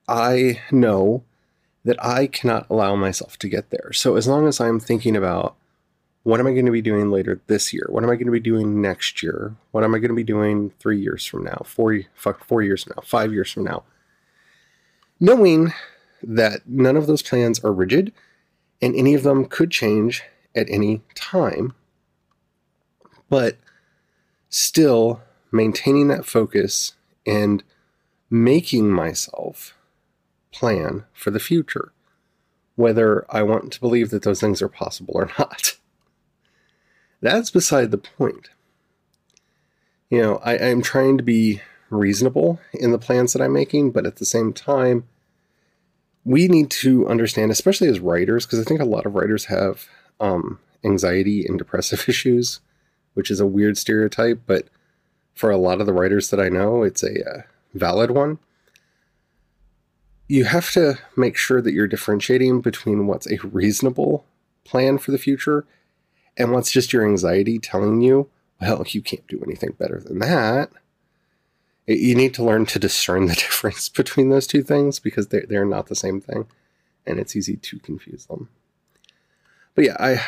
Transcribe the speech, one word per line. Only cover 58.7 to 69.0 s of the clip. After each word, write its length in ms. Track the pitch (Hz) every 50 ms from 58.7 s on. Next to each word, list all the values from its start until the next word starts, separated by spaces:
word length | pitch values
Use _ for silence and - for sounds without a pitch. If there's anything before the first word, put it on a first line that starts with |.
| _ _ _ _ _ _ _ _ _ _ _ _ _ _ _ _ _ _ _ _ _ _ _ _ _ _ _ _ _ _ _ -
You 180 | 143 135 123
have 260 | - 160 170 170 -
to 280 | - 180 165 143 131 - - - -
make 220 | 131 127 113 - -
sure 240 | - - 131 123
that 120 | 117 110 71
you're 140 | 90 107 95
differentiating 720 | 107 - - - 104 101 - - 127 127 131 127 127 123
between 460 | 117 120 - - - 113 101 98 98 101
what's 220 | 92 - - -
a 60 | 110 95 - 98
reasonable 800 | 104 92 95 107 101 - - 131 123 - 147 147 151 143 _ _ _ _ _ _ _ _ _
plan 320 | - - 127 131 135 135 135
for 140 | - -
the 60 | 139 131
future 480 | - 139 139 131 - 156 147 147 - _ _ _ _ _ _ _ _ _ _ _ _ _ _
and 160 | - 120 120
what's 200 | 123 123 120 -
just 200 | - 127 120 -
your 140 | - 117 107
anxiety 540 | 104 101 90 90 85 87 98 101 110 117 110
telling 420 | - - - 95 104 104 113 117
you, 280 | 120 127 131 139 139 - _ _ _ _ _ -
"Well, 240 | 90 104 110 - - -
you 120 | - 104